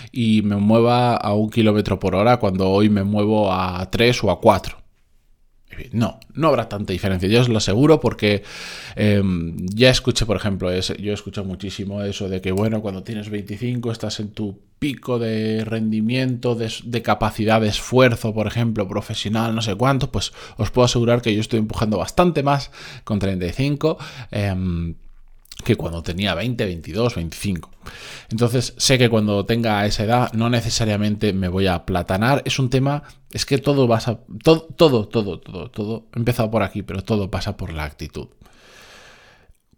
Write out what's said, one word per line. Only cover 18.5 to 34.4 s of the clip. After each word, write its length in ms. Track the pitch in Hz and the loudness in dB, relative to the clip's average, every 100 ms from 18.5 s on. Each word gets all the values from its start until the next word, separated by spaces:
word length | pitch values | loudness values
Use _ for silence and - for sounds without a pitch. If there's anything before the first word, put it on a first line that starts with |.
| 110 117 110 95 | 0 0 0 -2
profesional, 640 | 104 - 110 101 113 113 | -4 -6 -8 -4 -2 0
no 80 | 110 | -2
sé 140 | 110 98 | -2 0
cuánto, 380 | 127 135 123 | 2 2 0
pues 180 | 104 - - - - | -2 -6 -10 -18 -4
os 160 | 107 | -2
puedo 140 | 127 120 | 4 4
asegurar 360 | 123 117 120 | 4 2 2
que 120 | 113 | 2
yo 80 | 104 | 0
estoy 180 | 110 110 | 0 0
empujando 380 | 107 - 107 101 | 0 -2 0 0
bastante 440 | 85 - 180 160 | 0 2 2 2
más 300 | 139 139 131 - - - | 0 0 -2 -14 -18 -16
con 160 | - 104 | -4 -2
treinta 260 | 98 92 90 | 0 -2 -4
y 60 | |
cinco, 460 | - 143 143 156 170 - - 117 | -2 -2 0 -2 -2 -8 -16 -8
em, 640 | - 101 92 92 85 85 80 - - - - _ - | -4 -2 -2 -2 -2 -4 -8 -16 -20 -20 -20 _ -10
que 140 | - 113 | 0 0
cuando 260 | - 82 | 0 -6
tenía 320 | 80 85 101 82 | -8 -4 -2 -2
veinte, 300 | 113 120 104 | -4 -2 -4
veintidós, 500 | 85 - 90 120 85 | -4 -8 -2 -2 -2
veinticinco. 560 | 82 - 101 87 - - - - - - - | -8 -6 -6 -6 -8 -18 -20 -18 -18 -18 -10
Entonces, 440 | 110 120 127 - - | -2 0 0 -2 -4
sé 200 | - 131 | 0 4
que 120 | 123 | 4
cuando 360 | 110 104 101 98 | 4 2 0 0
tenga 400 | 117 113 104 104 | 0 0 0 0
esa 180 | - | 0
edad 300 | 107 120 123 | 2 2 2
no 160 | 110 117 | 0 0
necesariamente 800 | 120 113 - 113 104 104 104 107 | 0 -2 -2 0 0 0 0 0
me 160 | 95 92 | 0 0
voy 200 | 92 95 | 0 0
a 80 | 87 | 0
aplatanar. 680 | - 90 87 95 117 143 135 | -2 -4 0 0 2 2 0
Es 140 | - | -2
un 100 | 127 | 0
tema, 340 | 131 139 147 - - - | 2 0 -2 -8 -20 -14
es 140 | - - | -8 -2
que 120 | 139 | 0
todo 300 | 143 143 123 | 2 4 4
pasa, 320 | 113 - 107 - 107 | 2 0 -6 -8 0